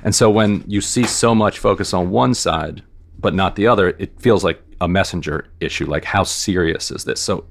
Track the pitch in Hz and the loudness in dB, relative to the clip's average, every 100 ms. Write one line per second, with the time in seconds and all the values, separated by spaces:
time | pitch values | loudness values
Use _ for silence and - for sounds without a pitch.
0 | - 107 110 107 104 104 - 104 - 127 | -2 4 4 4 2 0 -2 -4 -2 -2
1 | 117 - 117 113 104 - 110 98 98 95 | 0 2 2 4 2 2 0 0 0 -2
2 | 90 107 127 120 - 80 78 - - - | 0 0 0 0 -2 -2 -4 -10 -18 -20
3 | - - 101 87 92 101 107 110 90 - | -20 -6 -2 0 0 2 2 4 2 0
4 | - - 127 101 87 80 - - 85 92 | -8 -2 2 4 2 -4 -10 -4 0 2
5 | 92 90 78 73 - - 78 - 73 76 | 0 -4 -6 -6 -8 -8 -8 -6 -4 -4
6 | - 101 90 - - 90 82 - - - | -2 -2 -2 -2 -2 0 0 -2 -6 -8
7 | - - - 95 - | -6 -6 -4 -6 -2